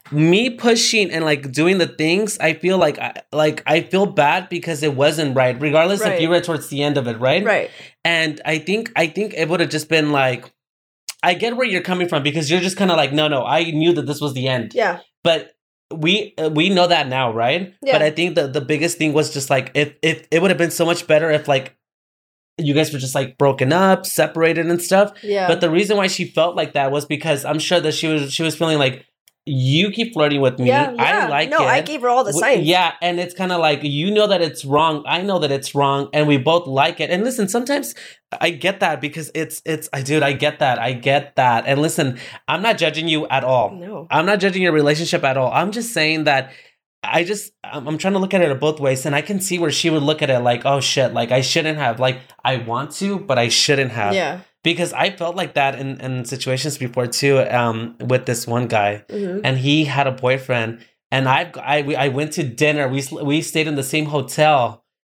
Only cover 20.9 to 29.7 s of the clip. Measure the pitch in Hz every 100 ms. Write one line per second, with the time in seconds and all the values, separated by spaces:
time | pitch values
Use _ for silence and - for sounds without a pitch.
20.9 | 170 - 151 160 151 147 135 131 _ _
21.9 | _ _ _ _ _ _ - 147 143 151
22.9 | 147 131 147 135 - 143 131 131 165 190
23.9 | 185 - - 151 160 165 165 165 170 -
24.9 | 190 202 - 208 202 180 175 175 165 202
25.9 | 208 190 190 170 - 170 175 147 143 139
26.9 | 143 147 147 160 143 135 151 - 175 156
27.9 | 147 165 156 139 - 160 151 165 156 135
28.9 | 131 - _ _ _ - 135 131